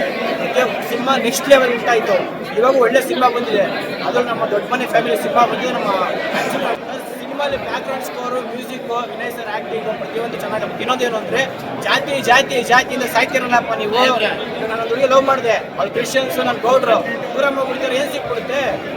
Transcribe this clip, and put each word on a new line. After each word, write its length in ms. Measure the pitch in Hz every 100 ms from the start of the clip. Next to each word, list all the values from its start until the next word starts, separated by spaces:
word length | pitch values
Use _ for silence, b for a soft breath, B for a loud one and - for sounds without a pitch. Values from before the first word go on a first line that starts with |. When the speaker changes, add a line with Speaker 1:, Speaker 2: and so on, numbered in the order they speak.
| 269 233 - -
Speaker 1:
ಪ್ರತಿಯೊಂದು 500 | - 254 247 - -
ಸಿನಿಮಾ 280 | 240 254 262
ನೆಕ್ಸ್ಟ್ 320 | 226 262 277
ಲೆವೆಲ್ 240 | 269 254
ಹಿಟ್ 160 | 240 247
ಆಯ್ತು. 280 | 233 - 185 - - - 196
ಇವಾಗ 180 | 254 269
ಒಳ್ಳೆ 240 | 226 262
ಸಿನಿಮಾ 260 | 254 247 254
ಬಂದಿದೆ, 340 | 240 240 208 175 - - -
ಅದು 200 | - 247
ನಮ್ಮ 280 | 240 226 220
ದೊಡ್ಡ 220 | 208 202
ಮನೆ 140 | 247 240
ಫ್ಯಾಮಿಲಿ 300 | 226 233 -
ಸಿನಿಮಾ 300 | - 240 240
ಬಂದಿದೆ. 260 | - 254
ನಮ್ಮ 320 | 240 208 190 185 - - 202 175 - - 233 - - - -
ಸಿನಿಮಾಲಿ 360 | 254 277 285 269
ಬ್ಯಾಕ್‌ಗ್ರೌಂಡ್ 480 | 233 269 277 262
ಸ್ಕೋರು, 360 | 247 247 247 247
ಮ್ಯೂಸಿಕ್ಕು, 540 | 226 240 254 254 -
ವಿನಯ್ 380 | 240 226 214 240
ಸರ್ 160 | 233 220
ಆ್ಯಕ್ಟಿಂಗು 500 | 214 - 226 214 214
ಪ್ರತಿಯೊಂದು 420 | 196 220 233 226
ಚೆನ್ನಾಗಿದೆ. 400 | 208 214 208 -
ಇನ್ನೊಂದೇನು 360 | 220 254 247 226
ಅಂದ್ರೆ 280 | 196 233 269 - - -
ಜಾತಿ, 380 | 202 233 277 277
ಜಾತಿ, 420 | 220 247 269 269
ಜಾತಿಯಿಂದ 420 | 233 240 254 254
ಸಾಯ್ತಿರಲ್ಲಪ್ಪ 680 | 240 226 254 262 247 240 226
ನೀವು. 240 | 220 214 226
Speaker 2:
ಹೌದ್ರಾ? 320 | 262 240 208
Speaker 1:
ನಾನು 540 | - 233 233 220 226
ಒಂದು 60 | 226
ಹುಡುಗಿ 180 | 233 269
ಲವ್ 160 | 262
ಮಾಡಿದೆ, 300 | 269 262 240
ಅವ್ಳು 380 | 202 - - 196
ಕ್ರಿಶ್ಚಿಯನ್ಸ್, 480 | 233 247 269 262 254
ನಾನು 220 | 247 -
ಗೌಡ್ರು, 360 | - 262 247 214 - - -
ದೂರ 100 | -
ಹೋಗ್ಬಿಡ್ತಾರೆ, 520 | 277 269 254 247 269 247
ಏನ್ 160 | 285
ಸಿಕ್ಬಿಡುತ್ತೆ? 500 | 294 - 233 196 269 254 190 -